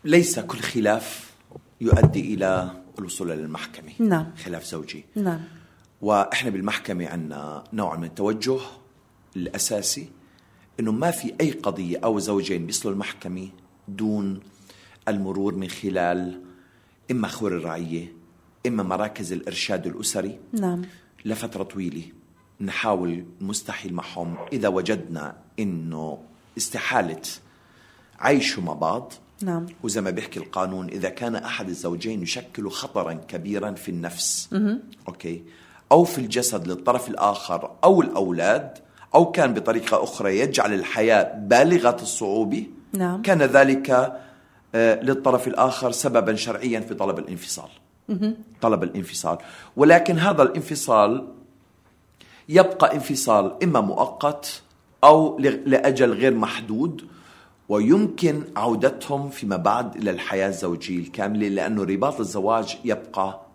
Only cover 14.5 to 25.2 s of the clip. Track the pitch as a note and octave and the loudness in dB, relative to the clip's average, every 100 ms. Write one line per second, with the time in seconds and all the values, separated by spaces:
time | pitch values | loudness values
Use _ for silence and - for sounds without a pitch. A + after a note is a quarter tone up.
14.5 | _ - - - - - G#2 F#2+ F#2+ G2 | _ -20 -20 -20 -10 -6 -4 -4 -2 -2
15.5 | F#2+ F#2 - G2 F#2 F2 F2+ F2+ F2+ - | -2 -8 -6 -4 0 0 0 -4 -10 -18
16.5 | - _ _ _ _ - B2+ F#2+ - G#2 | -20 _ _ _ _ -6 -4 -4 -4 -4
17.5 | F2 E2 E2 E2+ E2 E2+ - _ _ _ | -4 -6 -8 -6 -8 -8 -18 _ _ _
18.5 | _ B2 A2+ F#2 F#2 G#2+ - F2 F2+ - | _ -4 -2 -2 -2 -4 -6 -8 -8 -8
19.5 | - - F#3 F2+ - A2 - G2 - - | -8 -4 -4 -4 -6 -6 -4 -6 -10 -8
20.5 | A3+ F#3 F3 F3+ - _ _ G#2+ A2 A#2 | -4 -2 -4 -8 -16 _ _ -8 -6 -8
21.5 | F#2+ F#2+ G2 F2+ D2 E2 - _ _ _ | -8 -8 -6 -8 -8 -14 -20 _ _ _
22.5 | _ G2 - A2 G2 F2 E2+ E2+ - G2 | _ -8 -4 -2 0 -2 -4 -10 -12 -8
23.5 | A2 - - F#2+ F2 - F2 E2+ E2+ - | -8 -10 -12 -8 -10 -10 -10 -10 -10 -8
24.5 | C3+ G#2+ F#2 F2+ G#2+ - E2 | -2 0 0 -2 -4 -6 -10